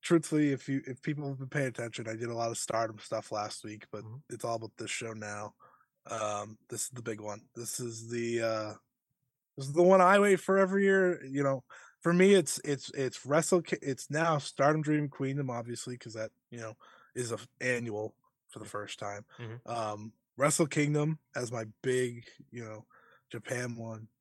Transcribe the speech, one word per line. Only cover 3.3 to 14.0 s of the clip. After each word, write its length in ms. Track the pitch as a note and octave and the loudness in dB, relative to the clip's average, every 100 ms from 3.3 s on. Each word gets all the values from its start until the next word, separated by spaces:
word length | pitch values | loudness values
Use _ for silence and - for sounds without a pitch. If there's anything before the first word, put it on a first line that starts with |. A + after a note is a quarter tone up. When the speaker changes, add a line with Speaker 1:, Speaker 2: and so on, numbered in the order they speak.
Speaker 1:
last 320 | G#2+ G#2 - | -6 -6 -8
week, 200 | A2 G#2+ - | -12 -14 -12
but 100 | G#2+ | -14
Speaker 2:
Mm-hmm. 140 | A2 B2 _ | -12 -14 _
Speaker 1:
it's 140 | A#2 | -10
all 120 | B2 A#2 | -6 -6
about 160 | A2+ _ | -6 _
this 120 | A2 | -8
show 220 | - A2+ | -8 -8
now. 420 | A2 G#2+ G#2 G#2 _ - _ _ _ - | -10 -8 -8 -10 _ -20 _ _ _ -10
Um, 480 | A2+ G#2+ G#2 G#2+ A2 _ | -4 -2 -4 -6 -14 _
this 160 | A2+ | -8
is 40 | - | -8
the 120 | B2+ | -8
big 180 | A#2 A2 | -8 -8
one. 220 | G#2+ G2+ _ | -8 -10 _
This 240 | - A#2 - | -12 -10 -8
is 300 | A#2+ A2+ A2+ | -8 -10 -8
the, 320 | A#2+ A#2 A#2 | -4 -2 0
uh, 300 | A2+ A2 G#2+ G#2 _ _ _ _ _ _ _ - | 0 0 -4 -10 _ _ _ _ _ _ _ -12
this 100 | C3+ | -4
is 60 | |
the 80 | D3 | 6
one 180 | F3 F#3+ | 8 10
I 180 | F3+ G3+ | 10 8
wait 220 | G3+ F#3 | 8 4
for 180 | - F#3+ | 4 4
every 260 | F#3+ G3 | 4 4
year. 380 | G3 G3 F3+ F3 | 4 6 4 2
You 180 | C3 C3+ | -4 0
know, 180 | C#3 C3+ _ - - _ | 2 0 _ -20 -20 _
for 120 | E3+ | 2
me, 220 | F3 F#3+ | 6 8
it's, 240 | G3 D#3 - | 8 6 -2
it's, 260 | - C#3 - | -2 -4 -2
it's 300 | - C3 - - | -2 -2 -2 2
Wrestle 360 | C#3 - F3+ | 2 4 2
Ki-, 140 | D#3+ - | 2 -4
it's 280 | C#3+ C3 | -2 -6